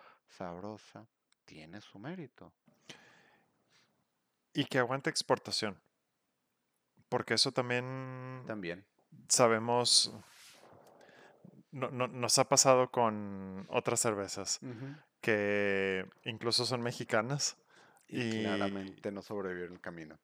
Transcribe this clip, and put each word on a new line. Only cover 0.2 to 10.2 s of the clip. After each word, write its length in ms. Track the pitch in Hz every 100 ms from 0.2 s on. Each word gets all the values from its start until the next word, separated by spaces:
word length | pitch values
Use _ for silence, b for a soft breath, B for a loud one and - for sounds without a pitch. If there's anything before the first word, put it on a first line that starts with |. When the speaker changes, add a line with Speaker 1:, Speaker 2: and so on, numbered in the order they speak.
| _
Speaker 1:
sabrosa, 760 | - 92 87 101 107 - 104 110 _ _ _
tiene 360 | - 78 156 101
su 160 | - 98
mérito. 540 | 127 185 135 - 85 _ _ _ B B B B B B B _ _ _ _ _ _ _ _ _ _
Speaker 2:
Y 100 | 147
que 140 | 135 131
aguante 320 | 120 135 160
exportación. 680 | - - 123 - - 107 92 _ _ _ _ _ _ _ _ _ _ _ _ -
Porque 260 | 123 -
eso 180 | 113 139
también 880 | 131 123 123 127 131 131 127 127 127 113
Speaker 1:
También. 380 | 110 85 87 - _ _ - -
Speaker 2:
sabemos, 840 | - 117 113 117 120 117 - - 110